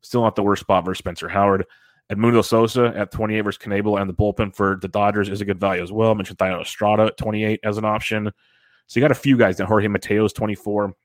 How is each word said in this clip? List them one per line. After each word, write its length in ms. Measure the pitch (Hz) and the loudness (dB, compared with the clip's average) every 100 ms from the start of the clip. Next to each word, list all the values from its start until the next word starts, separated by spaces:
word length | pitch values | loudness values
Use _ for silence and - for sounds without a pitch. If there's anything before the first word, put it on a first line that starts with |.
Still 200 | - 120 | -4 0
not 140 | 113 107 | 0 0
the 80 | |
worst 180 | 101 101 | 0 0
spot 240 | - 92 87 | 2 0 0
versus 140 | 92 | -6
Spencer 280 | 95 85 - | -8 -8 -4
Howard. 380 | 101 101 98 95 _ _ _ _ | 0 2 2 -2 _ _ _ _
Edmundo 340 | 101 117 117 110 | 0 4 4 4
Sosa 480 | 113 113 127 120 104 | 2 2 2 0 0
at 160 | 101 | -6
twenty-eight 300 | - 107 107 | -4 -4 -2
versus 160 | 104 - | -4 -6
Knebel 420 | - 101 104 101 | -4 -2 0 0
and 100 | 98 | -2
the 40 | |
bullpen 420 | 90 104 95 104 - | -2 -2 0 -4 0
for 220 | 98 95 | 0 0
the 60 | 92 | -4
Dodgers 420 | 104 101 104 98 | 0 2 2 -2
is 120 | 101 | -4
a 40 | 101 | -4
good 140 | 95 | -2
value 220 | 98 92 | -2 -2
as 100 | 87 | -4
well. 200 | 107 110 | 0 2
I 20 | |
mentioned 240 | 107 95 92 | 2 -4 -2
Thairo 240 | 95 87 | -2 -2
Estrada 440 | 76 - 104 107 110 | -8 -2 2 4 2
at 120 | - | 0
twenty-eight 440 | 110 107 107 110 | -6 -2 -2 -2
as 140 | 110 104 | -4 -2
an 80 | 107 | -2
option. 460 | 107 - 107 104 - _ _ _ _ _ | -2 -4 -4 -4 -8 _ _ _ _ _
So 120 | 117 | 0
you 40 | |
got 80 | 143 | 2
a 40 | 127 | 2
few 220 | 139 123 | 2 6
guys 220 | 107 92 | 4 2
now. 60 | 95 | 0
Jorge 220 | 107 104 | 2 2
Mateo's 460 | 101 - 104 107 | -2 0 2 2
twenty-four. 600 | - 110 101 104 104 101 92 | 0 -6 -4 -4 -4 -4 -8